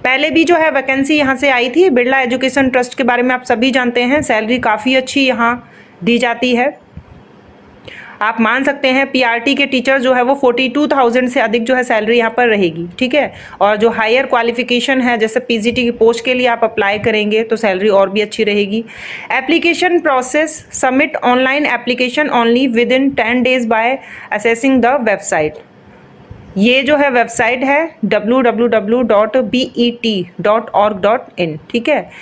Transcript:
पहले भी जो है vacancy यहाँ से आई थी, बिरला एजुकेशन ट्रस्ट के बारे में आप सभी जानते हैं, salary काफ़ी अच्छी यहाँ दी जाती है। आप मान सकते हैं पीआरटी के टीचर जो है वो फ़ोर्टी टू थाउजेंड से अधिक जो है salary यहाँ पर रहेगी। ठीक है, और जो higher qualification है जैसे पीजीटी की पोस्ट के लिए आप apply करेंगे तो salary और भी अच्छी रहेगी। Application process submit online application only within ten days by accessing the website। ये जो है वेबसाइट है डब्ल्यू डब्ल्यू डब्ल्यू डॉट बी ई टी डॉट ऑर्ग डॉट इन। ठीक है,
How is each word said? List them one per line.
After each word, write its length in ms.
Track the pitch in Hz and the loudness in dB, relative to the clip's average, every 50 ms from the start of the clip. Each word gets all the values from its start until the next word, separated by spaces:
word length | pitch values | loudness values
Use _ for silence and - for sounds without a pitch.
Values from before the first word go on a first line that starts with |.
| - | 0
पहले 260 | 247 262 269 294 320 | 0 0 0 0 0
भी 140 | 262 - 254 | 2 2 2
जो 120 | 277 349 | 4 2
है 140 | 320 320 311 | 2 2 0
vacancy 460 | 269 277 269 269 269 269 269 285 311 | 0 -2 -2 -2 -2 -2 0 0 0
यहाँ 200 | 302 285 262 269 | 2 2 0 0
से 140 | 254 285 277 | 0 0 0
आई 200 | 262 247 240 262 | 0 0 0 0
थी, 200 | 247 320 370 381 | 2 2 2 4
बिरला 300 | 262 247 240 254 269 269 | 4 2 2 2 2 0
एजुकेशन 480 | 262 240 247 247 262 262 247 277 269 262 | 0 0 -2 -2 -2 0 0 0 0 2
ट्रस्ट 260 | 262 254 247 247 - | 2 0 -2 -2 -4
के 100 | - 269 | -2 0
बारे 180 | 233 240 247 | 0 2 2
में 120 | 247 254 247 | 0 0 -2
आप 100 | 247 247 | -2 -2
सभी 260 | - 247 220 247 269 | -2 -2 0 0 0
जानते 320 | 240 262 247 240 240 240 | 0 0 0 0 -2 -2
हैं, 200 | 247 247 277 311 | 0 0 0 0
salary 360 | - - 240 214 220 214 247 240 | 0 0 -2 -2 0 -2 -2 0
काफ़ी 360 | 247 233 214 214 - 254 269 | 0 -2 -2 0 0 0 0
अच्छी 320 | 262 254 254 - 277 269 | 0 0 0 0 0 0
यहाँ 440 | 254 247 214 233 233 240 247 - - - - - - - - 175 | 0 2 0 0 0 0 -4 -10 -20 -20 -20 -20 -20 -16 -4 0
दी 140 | 214 240 233 | 0 2 2
जाती 380 | 254 240 233 233 254 247 247 | 2 0 -2 -2 0 0 0
है। 340 | 233 247 294 294 - - _ - - - - - - - - - - - - - - - - - - - - - - - - - - | 0 0 -2 -4 -8 -20 _ -20 -20 -20 -20 -20 -20 -20 -20 -20 -20 -20 -20 -20 -20 -20 -20 -20 -20 -20 -20 -20 -20 -20 -20 -8 -4
आप 140 | 208 220 233 233 | -4 -2 0 0
मान 240 | 226 220 233 262 269 | 0 2 2 2 0
सकते 240 | 294 277 285 - 262 | 0 -2 0 0 0
हैं 220 | 254 269 277 269 | 2 2 0 0
पीआरटी 440 | 269 254 254 233 233 233 226 277 269 | 0 0 0 2 0 0 0 0 0
के 120 | 277 285 | 0 0
टीचर 340 | 277 269 254 247 269 269 277 | 0 0 0 2 2 0 2
जो 120 | 240 262 | 2 2
है 100 | 254 247 | 2 2
वो 120 | 247 247 277 | 2 2 0
फ़ोर्टी 340 | 277 277 247 240 247 262 247 | 2 2 0 2 2 -2 0
टू 180 | 233 285 302 | 0 0 0
थाउजेंड 420 | 254 294 277 254 233 233 254 254 247 | 0 2 2 2 2 2 0 -2 0
से 120 | 254 277 | 0 0
अधिक 240 | 226 220 214 240 226 | 0 0 0 -2 0
जो 100 | 240 254 | 0 0
है 100 | 254 247 | 0 0
salary 340 | 254 240 214 214 220 240 240 | 0 0 0 2 2 2 2
यहाँ 120 | 226 226 | 2 0
पर 180 | 226 247 247 233 | 0 2 2 2
रहेगी। 380 | 214 202 190 170 156 165 170 175 - - | 2 2 0 -2 -2 -6 -10 -10 -4 -4
ठीक 160 | 254 247 269 | -2 0 0
है, 180 | 294 247 196 - - - - - - | 0 0 -2 -6 -14 -20 -20 -4 0
और 160 | 185 202 214 | 2 2 2
जो 140 | 202 220 233 | 2 2 0
higher 360 | - - 220 220 233 262 269 | 2 0 0 2 2 0 2
qualification 760 | 262 262 240 233 233 226 247 247 247 240 240 240 - 269 262 | 2 0 0 0 0 -2 -2 -2 0 0 0 2 0 0 0
है 180 | 240 247 240 220 | 2 0 0 0
जैसे 220 | 220 214 - 254 | -2 -2 -2 -4
पीजीटी 420 | 247 - 233 220 208 240 233 254 | -2 -2 -2 0 0 -2 0 0
की 80 | 240 240 | -2 -2
पोस्ट 340 | 233 - 226 226 233 233 - | 2 2 2 2 2 0 -2
के 100 | 254 254 | -2 -2
लिए 120 | 254 247 | 0 0
आप 140 | 240 233 233 226 | 0 0 0 -2
apply 340 | 220 220 214 202 196 208 208 | -2 0 0 0 0 -2 0
करेंगे 440 | - 233 214 214 208 208 208 220 | -2 0 0 0 0 0 0 -2
तो 140 | 226 220 226 | 0 -2 -2
salary 320 | 220 226 202 190 185 202 214 | -2 0 -2 0 0 0 2
और 220 | 190 196 196 190 | 4 4 2 2
भी 100 | 196 214 | 0 -2
अच्छी 240 | 208 208 - - 220 | -2 -2 -2 -2 -2
रहेगी। 400 | 208 202 208 202 190 208 226 220 - - - - - - - - - | 0 0 0 -2 0 -2 -4 -6 -8 -16 -18 -16 -16 -14 -16 -6 -4
Application 680 | - 262 247 269 330 320 320 339 330 - 349 359 349 339 | -4 -2 0 0 0 2 2 0 0 0 0 2 2 2
process 680 | 339 311 269 254 247 254 - 294 320 311 311 - - - - | 2 2 0 0 -2 0 0 -2 -2 -2 -6 -14 -16 -14 -6
submit 360 | - - 170 156 170 202 - - - - | -2 -2 0 2 2 0 0 -2 -2 0
online 420 | 247 247 254 262 262 269 294 294 | 2 2 2 2 0 0 0 0
application 640 | 254 247 233 240 240 247 240 254 247 247 302 302 285 | -2 -2 -4 -2 -4 -2 -2 -2 -2 0 -2 -2 0
only 400 | - 247 233 233 233 247 269 277 226 | 0 0 2 2 2 2 2 2 2
within 360 | 226 240 233 254 262 277 269 269 | 0 2 2 2 2 2 0 0
ten 300 | - 220 220 247 254 240 | 0 -2 0 0 0 2
days 240 | 254 254 254 240 220 | 2 0 0 0 0
by 280 | 226 220 226 240 269 262 - - - - - - - 208 | 0 0 0 0 -2 -4 -8 -18 -20 -20 -10 -8 -8 -2
accessing 420 | 214 226 233 226 277 269 269 254 226 | 0 0 0 2 2 2 2 4 2
the 200 | 240 269 285 233 | 2 0 0 0
website। 460 | 220 196 196 - - 190 160 151 151 151 - - - - - - - - - - - - - - - - - - - - 190 | 0 -2 -2 -2 -2 -2 0 -2 -2 -4 -10 -20 -20 -20 -20 -20 -20 -20 -20 -20 -20 -20 -20 -20 -20 -20 -20 -20 -8 -2 2
ये 240 | 202 240 247 269 | 2 4 4 2
जो 140 | 269 262 302 | 2 2 2
है 140 | 285 285 285 | 2 2 2
वेबसाइट 540 | 247 240 226 233 - - 240 226 247 254 269 | 2 0 0 0 -2 -2 0 0 0 -2 0
है 320 | 262 285 294 330 320 - - 220 | 0 0 0 0 -4 -6 -6 -2
डब्ल्यू 360 | 185 214 208 208 214 247 262 | 0 0 0 0 0 0 2
डब्ल्यू 260 | 240 240 208 208 240 | 2 2 2 2 0
डब्ल्यू 360 | 233 226 220 202 202 233 254 | 2 2 0 0 0 0 0
डॉट 340 | 254 220 220 202 214 214 214 | 2 2 2 2 2 2 0
बी 360 | 208 - 196 254 247 262 - - | -2 -2 0 -2 -2 -2 -4 -2
ई 220 | 233 240 240 233 233 | 0 0 0 0 -2
टी 240 | - 226 214 190 175 - - - | -4 -2 -2 -2 -6 -8 -10 -4
डॉट 300 | 175 202 214 226 220 - | 0 0 0 0 -2 -2
ऑर्ग 300 | - 175 208 214 214 190 | 0 0 0 0 0 0
डॉट 200 | 175 202 226 254 - - - - | 0 0 0 0 -4 -10 -6 -4
इन। 200 | 180 165 151 156 - - | -4 -4 -4 -10 -12 -6
ठीक 160 | - 233 233 311 | -6 -2 0 0
है, 220 | 294 226 165 - - - | -2 -2 -2 -8 -16 -20